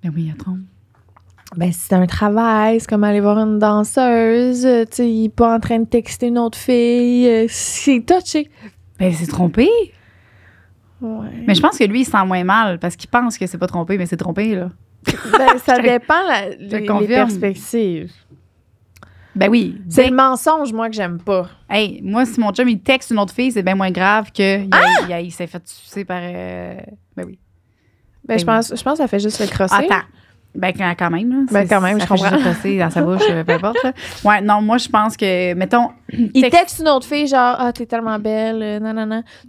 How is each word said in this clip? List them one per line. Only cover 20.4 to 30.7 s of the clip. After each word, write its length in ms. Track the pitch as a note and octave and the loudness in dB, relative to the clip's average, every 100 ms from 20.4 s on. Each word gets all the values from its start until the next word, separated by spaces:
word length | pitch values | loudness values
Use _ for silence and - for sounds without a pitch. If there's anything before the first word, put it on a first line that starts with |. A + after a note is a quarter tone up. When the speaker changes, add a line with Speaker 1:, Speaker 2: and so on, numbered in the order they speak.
| D#4+ D#4 C4+ | 0 0 -2
Speaker 2:
moi, 160 | A3 A3+ | -4 -6
que 60 | |
j'aime 240 | G#3+ F3+ E3+ | -6 -6 -6
pas. 280 | F3 F#3+ F3+ - - | -2 -2 -2 -10 -6
Speaker 1:
Hey, 320 | G3+ G#3 - | -2 -2 -4
moi, 220 | F#3+ G#3+ | -4 -2
si 140 | B3+ A#3+ | 0 0
mon 140 | G#3+ | -2
chum, 160 | G3 B3+ | 0 0
il 120 | G#3 | 0
texte 300 | - C4 - | 0 -2 0
une 80 | A3 | -2
autre 160 | G3 | -2
fille, 160 | - B3+ | -2 -2
c'est 140 | A3+ | -2
bien 100 | F#3 | 0
moins 160 | F#3+ F#3+ | 0 0
grave 400 | F3+ F#3+ G#3+ G#3 | 0 2 2 0
que 280 | - G3 G3 | -2 0 0
il 60 | G3 | 2
Speaker 2:
Ah! 80 | F#3+ F5+ A5 | 2 4 2
Speaker 1:
a, 40 | F3 | 0
il 40 | |
a, 80 | E3+ | -6
il 120 | F3 | -8
s'est 160 | - F3 | -10 -12
fait 140 | F3 - | -12 -18
sucer 380 | - - G3+ | -20 -14 -12
par, 160 | F#3+ F3+ | -8 -8
euh... 540 | F3 F3+ F3+ F3+ F3+ F#3 - G#3 _ - | -8 -10 -10 -10 -12 -14 -18 -20 _ -14
Ben 80 | F3+ | -14
oui. 120 | F#3 _ _ _ _ _ _ _ _ - | -16 _ _ _ _ _ _ _ _ -4
Speaker 2:
Ben, 120 | A3+ | -2
je 80 | E3+ | 0
Speaker 1:
Ben 100 | A3+ | 0
Speaker 2:
pense, 160 | A3+ | -2
je 80 | A#3 | -6
pense 100 | C4+ | -4
que 40 | D#4 | -2
ça 100 | B3+ | -2
fait 100 | G3+ | -2
juste 220 | G#3 - | -2 -4
le 80 | G3+ | -4
crosser. 260 | - F#3+ | -2 0
Speaker 1:
Attends. 300 | G3+ G#3 G3 - _ _ _ _ | 2 2 -2 -4 _ _ _ _
Ben, 180 | - F#3 | -6 -4